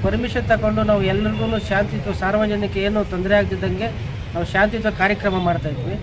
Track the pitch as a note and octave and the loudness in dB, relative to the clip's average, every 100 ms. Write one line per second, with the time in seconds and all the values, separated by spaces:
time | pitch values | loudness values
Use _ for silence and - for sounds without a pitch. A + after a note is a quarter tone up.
0 | F#3+ G#3+ A#3+ B3 A#3 A3+ G#3+ G#3+ G#3+ G#3 | 0 0 -2 -2 2 2 2 2 4 4
1 | G3 G3 G#3+ G#3+ A3+ A3 F#3+ G3 G3+ A3 | 4 2 0 0 0 -2 0 0 0 -2
2 | G3+ F#3+ F#3 G#3+ G#3+ G#3 G3+ G3 G3 G#3+ | -4 -2 0 2 2 0 -2 0 0 0
3 | G3 F#3 F#3 G3+ F#3+ F#3 F#3+ F#3 A3+ - | 0 -2 2 2 2 -2 -2 -2 -4 -4
4 | - - - E3+ E3+ - G#3 A3 G#3+ - | -6 -8 -6 -4 -2 2 2 2 -2 0
5 | F#3+ G3+ G#3 F#3 F3 E3+ D#3 C#3+ - G3+ | 0 2 0 0 0 0 -2 -4 -4 -6